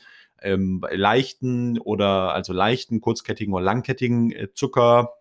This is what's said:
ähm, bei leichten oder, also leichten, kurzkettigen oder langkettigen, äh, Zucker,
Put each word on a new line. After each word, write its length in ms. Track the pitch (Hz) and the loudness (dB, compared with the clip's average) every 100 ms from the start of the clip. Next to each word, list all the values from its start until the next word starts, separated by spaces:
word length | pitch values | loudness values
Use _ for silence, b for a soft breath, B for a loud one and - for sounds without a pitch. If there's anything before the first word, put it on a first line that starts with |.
| b b b _ | b b b _
ähm, 400 | 98 95 95 92 | -4 -2 0 -4
bei 140 | - | -4
leichten 840 | 90 101 120 131 - 127 123 120 117 | 0 2 2 0 -4 -4 -2 -2 -4
oder, 540 | - 104 101 95 92 | -2 0 2 2 0
also 220 | 78 95 | -2 -4
leichten, 480 | 90 104 127 - 113 | 0 0 0 -2 -4
kurzkettigen 500 | 117 110 - 104 104 | -2 -4 -6 -6 -4
oder 120 | 92 | 0
langkettigen, 680 | 95 120 127 127 123 120 117 | 0 0 -2 -4 0 0 0
äh, 220 | - 101 | -2 -8
Zucker, 560 | - 135 - 120 120 120 - | -6 -2 2 6 6 2 -6